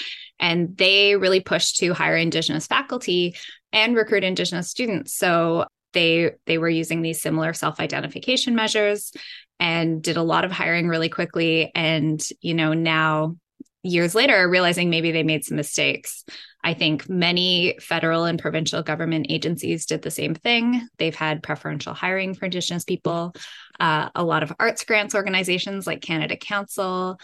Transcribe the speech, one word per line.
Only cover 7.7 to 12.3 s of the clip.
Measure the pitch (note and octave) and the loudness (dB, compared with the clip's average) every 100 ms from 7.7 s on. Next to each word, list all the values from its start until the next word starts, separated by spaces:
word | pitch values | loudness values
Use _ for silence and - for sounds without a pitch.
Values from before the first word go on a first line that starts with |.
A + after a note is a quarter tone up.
| - D#3+ C#3 C#3+ - - B3+ - | -4 -4 -4 -6 -8 0 0 2
measures | A#3 A3 A3 G#3 G#3 - - - - - - | 2 2 2 2 0 -4 -14 -16 -18 -18 -4
and | E3+ E3 E3 D#3+ | 0 2 0 0
did | D#3+ E3 | 0 0
a | |
lot | E3 E3 | 2 2
of | F3+ | 0
hiring | F3+ E3 E3+ E3+ | -2 0 2 2
really | E3 D#3+ | 0 -2
quickly. | - E3+ F3 E3 D#3+ D#3 | -2 -4 0 2 2 2
And, | - D#3+ D#3+ D3+ D#3 - | 0 0 2 2 0 -4